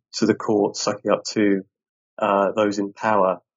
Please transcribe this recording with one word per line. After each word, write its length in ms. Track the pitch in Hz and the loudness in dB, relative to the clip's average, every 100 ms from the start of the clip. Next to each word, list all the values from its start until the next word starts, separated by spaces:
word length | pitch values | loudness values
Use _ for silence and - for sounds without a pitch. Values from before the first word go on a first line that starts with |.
| _ | _
to 120 | - 110 | -2 0
the 80 | |
court, 420 | 107 - 107 - - | 0 0 0 0 -2
sucking 340 | - 101 104 | -6 -4 0
up 140 | 101 | -2
to, 360 | - 113 104 98 - _ _ _ _ - | -2 0 2 0 -4 _ _ _ _ -4
uh, 340 | 107 98 98 | 0 2 2
those 260 | - 104 101 | 0 0 0
in 160 | 101 | -6
power, 460 | - 113 107 95 87 _ | -4 0 2 2 0 _